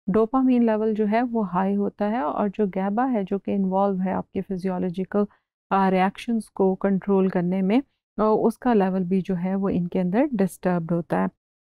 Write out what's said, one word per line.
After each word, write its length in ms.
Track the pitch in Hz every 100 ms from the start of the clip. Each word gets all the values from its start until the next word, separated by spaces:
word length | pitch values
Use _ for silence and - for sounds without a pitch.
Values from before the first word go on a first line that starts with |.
| -
डोपामाइन 540 | 208 220 262 262 247
लेवल 320 | 226 214 220
जो 120 | 208 208
है, 160 | 226
वो 200 | 247 226
हाई 320 | 190 180 190
होता 320 | 202 202 - 208
है 160 | 240
और 260 | 294 - 208
जो 180 | 202 202
gaba 440 | 190 196 208 262
है, 140 | 233
जो 140 | 190 196
कि 140 | -
इन्वॉल्व 480 | 202 190 190 202 185
है 120 | 185
आपके 280 | 185 - 196
फिजियोलॉजिकल, 840 | 185 190 185 180 185 175 185 208 208 _ _ _ -
अ, 160 | 196 190
रिएक्शंस 600 | 185 190 - - 226 -
को 260 | - 190
कंट्रोल 560 | 190 196 190 - 196 190
करने 320 | 185 175 190
में, 200 | 190 240 - _ _ -
अ, 180 | 214 214
उसका 340 | 226 - 247
लेवल 300 | 220 190 190
भी 180 | 175 190
जो 120 | 180
है, 200 | 180 185
वो 140 | 196 196
इनके 300 | 185 175 190
अंदर 300 | 180 214 302
डिस्टर्ब्ड 580 | 214 190 - 180 175 165
होता 260 | 170 - 180
है। 100 | 190 - _ _